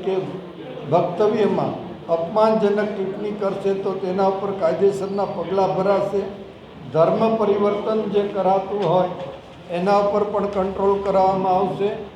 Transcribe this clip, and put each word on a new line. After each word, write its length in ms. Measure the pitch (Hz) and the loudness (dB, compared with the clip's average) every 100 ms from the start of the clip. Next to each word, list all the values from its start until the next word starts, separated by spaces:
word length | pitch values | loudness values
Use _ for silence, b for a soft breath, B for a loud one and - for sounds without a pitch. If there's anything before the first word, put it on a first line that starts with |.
કે 100 | 190 190 120 90 - - - - - | -2 -2 -4 -10 -12 -14 -14 -12 0
વક્તવ્યમાં 800 | 170 175 170 214 220 190 180 135 - - - - 165 | 0 2 0 0 2 2 2 -2 -6 -10 -12 -4 -2
અપમાનજનક 760 | 165 214 220 220 202 202 202 | 0 2 4 4 2 2 -2
ટિપ્પણી 400 | 190 190 - 208 208 | -4 -6 -4 -6 -4
કરશે 320 | 196 180 196 190 202 | -4 -2 -2 0 -2
તો 80 | 190 | -4
તેના 240 | 190 185 190 | -2 2 2
ઉપર 180 | 190 202 190 | 2 -4 0
કાયદેસરના 680 | 165 175 196 - 190 196 190 | 0 4 2 2 -4 -2 -2
પગલાં 400 | - 165 196 185 165 | -4 -2 2 2 2
ભરાશે. 440 | 190 196 - 202 196 - - - - - 123 | 2 2 2 -2 -4 -10 -16 -18 -20 -16 -2
ધર્મ 400 | 151 165 202 220 220 | 4 4 4 2 2
પરિવર્તન 600 | 202 202 208 202 226 220 202 | 2 2 2 0 -2 -2 0
જે 80 | 202 196 202 | 0 0 0
કરાતું 500 | 185 190 190 202 175 | 2 2 0 -2 2
હોય 180 | 180 180 170 - - - - - 175 | 2 2 -4 -10 -12 -18 -20 -8 -2
એના 180 | 185 202 202 | 2 2 4
ઉપર 180 | 208 208 | 0 0
પણ 160 | 208 202 | 0 -2
કંટ્રોલ 400 | 196 190 196 196 196 202 | 0 -2 0 2 2 2
કરવામાં 500 | 190 190 190 190 185 | 4 4 2 2 2
આવશે. 320 | 190 190 202 220 - | 0 0 -2 -4 -10